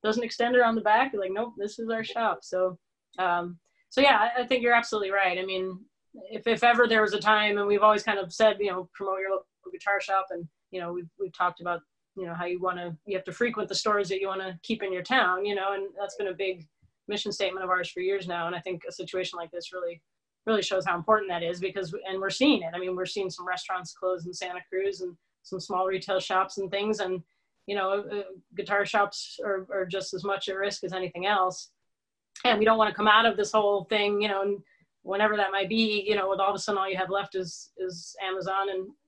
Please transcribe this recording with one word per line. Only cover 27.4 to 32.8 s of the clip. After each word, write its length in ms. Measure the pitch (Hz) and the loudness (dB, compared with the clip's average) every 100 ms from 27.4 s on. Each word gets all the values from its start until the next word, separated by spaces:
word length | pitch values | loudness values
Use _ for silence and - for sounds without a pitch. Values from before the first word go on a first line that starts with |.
| _ _ - | _ _ -6
you 100 | 202 | -2
know, 280 | 190 196 202 | 0 0 -2
uh, 120 | 208 190 190 _ 180 | -8 -8 -14 _ -10
guitar 300 | 190 202 196 | -2 0 2
shops 540 | 214 202 - - - | 2 2 0 -12 -8
are, 240 | 208 196 190 | -2 -2 -2
are 120 | 196 185 | -4 -2
just 280 | 190 190 | -4 -4
as 100 | 185 | -6
much 260 | 202 196 202 | -2 -2 -2
at 60 | 190 | -2
risk 280 | 202 196 | -2 -2
as 100 | 185 | -6
anything 320 | 185 180 175 190 | -4 -6 -4 0
else. 420 | 202 185 - - _ _ _ _ _ _ - 247 | 2 2 -2 -14 _ _ _ _ _ _ -2 2
And 120 | 214 | 4
we 60 | 220 | 6
don't 120 | |
wanna 160 | 226 | 6